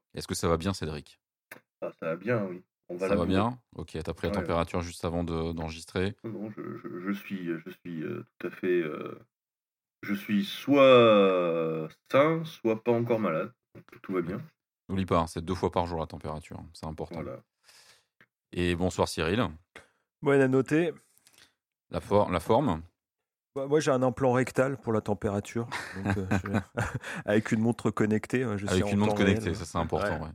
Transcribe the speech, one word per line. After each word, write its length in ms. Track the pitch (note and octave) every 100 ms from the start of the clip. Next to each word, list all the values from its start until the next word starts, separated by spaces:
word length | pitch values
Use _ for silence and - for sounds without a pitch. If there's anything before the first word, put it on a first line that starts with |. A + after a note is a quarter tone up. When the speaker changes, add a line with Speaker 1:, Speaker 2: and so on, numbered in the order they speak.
| _
Speaker 1:
Est-ce 140 | - -
que 80 | F#2
ça 140 | F2
va 80 | E2
bien, 160 | F2+
Cédric ? 460 | F#2+ D#2 D2+ - - _ _ - - _ -
Speaker 2:
Ah, 80 | F2 -
ça 80 | E2+
va 80 | E2+
bien, 300 | G2+ A#2+ G2
oui. 160 | F2+ - _ -
On 60 | F2
va 60 |
Speaker 1:
Ça 140 | F#2+ G2
va 60 |
Speaker 2:
labourer. 60 | F2
Speaker 1:
bien ? 320 | F#2 A2 B2+ _ -
Ok, 220 | D#2+ F#2+
t'as 100 | F#2+
pris 140 | - F2
la 60 |
Speaker 2:
Ouais. 60 | F2+
Speaker 1:
température 420 | E2+ E2+ E2+ F#2
juste 220 | F2 E2+
avant 200 | F2+ E2+
de, 280 | E2+ E2 E2
d'enregistrer ? 640 | E2 D#2+ D#2+ D#2+ G2 F#2 -
Speaker 2:
Non, 80 | A#2
non, 200 | G#2 G#2 -
je, 60 | - -
je, 220 | - F2 F#2
je 40 |
suis, 340 | G2+ - G2 E2+
je 240 | E2 E2+
suis, 340 | F2+ F2 E2
euh, 200 | D#2 D#2+ - -
tout 100 | -
à 20 |
fait... 300 | - F#2 F2+
Euh, 380 | D#2+ D2+ - - - _ _ _ _ _ _ _
je 100 | -
suis 320 | G2+ - G#2 G2
soit 1400 | - - C#3+ C3+ B2 A#2 G#2 G2 F#2 F2 E2 D#2+ D#2+ D#2 - -
sain, 320 | C3 D3+ E3
soit 400 | D#3+ - A2+ A2
pas 80 | -
encore 280 | A#2 A#2+ A2+
malade. 320 | G#2 D#2+ G2+ - _
Donc, 280 | - - -
tout 100 | -
va 80 | F#2
bien. 200 | E2+ G2+ D#3+ _ _ _ -
Speaker 1:
N'oublie 160 | F#2+ F#2
pas, 140 | F2+
hein, 80 | E2
c'est 160 | -
deux 120 | E2 F#2
fois 160 | F#2+
par 160 | F#2 F2
jour 120 | E2+
la 80 | D#2
température, 520 | D#2 D2 D#2 - D#2+
hein, 100 | D#2+
c'est 140 | - D#2+
important. 340 | D#2+ D#2+ E2+
Speaker 2:
Voilà. 180 | C#2+ B1+ - _ _ - - _ _ _ _ _ _
Speaker 1:
Et 240 | - F2 F2
bonsoir 320 | F#2 - F2+
Cyril. 400 | - D#2+ G#2 G2 D#2 _ - - _ _ _
Speaker 3:
Buona 260 | D3 C#3 C3
notte. 260 | C3 C3 D3+ E3+ - _ _ _ _ - _ _ _ -
Speaker 1:
La 100 | E2
for-, 320 | - G2+ D#2
la 80 | E2+
forme ? 420 | - A#2 D3 E2 E2 _ _ _ _ _ _
Speaker 3:
Bah, 140 | C#3 C#3
moi, 140 | D3+
j'ai 100 | D3+
un 100 | C3
implant 300 | B2+ A#2 C3
rectal 460 | B2 B2+ - C3 C#3
pour 160 | -
la 80 | A2
température, 640 | - G#2 G#2+ G2+ G2+ A#2 A#2 - - F#2+
donc, 200 | G2 G2
euh, 80 | F#2 G2+
je 100 | F#2 G#2 - -
Speaker 1:
<laughs> 380 | A2 - - -
Speaker 3:
<laughs> 20 | -
avec 260 | G#2+ -
une 80 | A2
montre 320 | A2+ A#2+ A#2+
connectée, 520 | - A2 G#2+ - B2
hein, 120 | B2+ G2+
je 100 | G2
Speaker 1:
Avec 200 | F#2 G2+
Speaker 3:
sais 60 |
Speaker 1:
une 40 | G2+
Speaker 3:
en 40 | G#2+
Speaker 1:
montre 40 |
Speaker 3:
temps 60 | G#2
Speaker 1:
connectée, 260 | G2 G#2+
Speaker 3:
réel. 140 | G#2+ E2
Speaker 1:
ça, 80 | E2+
c'est 120 | -
important, 440 | E2 E2 G2+ E2
Speaker 3:
Ouais, 80 | D#2+